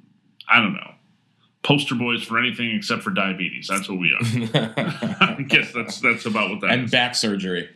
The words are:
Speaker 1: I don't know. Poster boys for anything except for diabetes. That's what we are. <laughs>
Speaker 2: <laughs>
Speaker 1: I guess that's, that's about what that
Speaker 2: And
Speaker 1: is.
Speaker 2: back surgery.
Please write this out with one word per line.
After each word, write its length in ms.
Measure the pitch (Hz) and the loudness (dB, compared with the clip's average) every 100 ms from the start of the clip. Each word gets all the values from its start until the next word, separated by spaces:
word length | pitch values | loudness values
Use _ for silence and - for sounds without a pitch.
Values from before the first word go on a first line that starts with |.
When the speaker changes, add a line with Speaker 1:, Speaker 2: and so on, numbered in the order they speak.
| _ _ _ - - | _ _ _ -8 4
Speaker 1:
I 120 | 117 | 4
don't 140 | 104 | 4
know. 160 | - - - _ _ _ _ _ _ | 0 -10 -18 _ _ _ _ _ _
Poster 320 | - 143 - | 2 2 2
boys 280 | 120 120 117 | -2 0 -2
for 160 | - 113 | 0 0
anything 340 | 123 117 117 | 2 0 -2
except 280 | 104 - 113 | -2 -2 -2
for 80 | 107 | -2
diabetes. 580 | 95 95 92 90 62 - | 0 0 -2 -6 -8 -4
That's 200 | 98 95 | -4 -2
what 100 | 92 | -2
we 140 | 85 | 0
are. 640 | 62 117 123 113 143 113 | 2 0 0 0 0 0
<laughs> 0 | - | -2
Speaker 2:
<laughs> 0 | |
Speaker 1:
I 680 | 131 - 110 - 185 - 131 | -4 -2 -4 2 2 0 2
guess 260 | 151 110 | 2 2
that's, 280 | 120 113 - | -4 -6 0
that's 260 | 127 113 117 | 0 2 0
about 240 | 107 95 | 0 0
what 100 | 101 | -2
that 80 | 98 | 0
Speaker 2:
And 140 | 123 | 0
Speaker 1:
is. 60 | 120 | 2
Speaker 2:
back 240 | 127 123 | 2 2
surgery. 540 | - 110 101 95 90 - | 0 0 -2 -2 -4 -2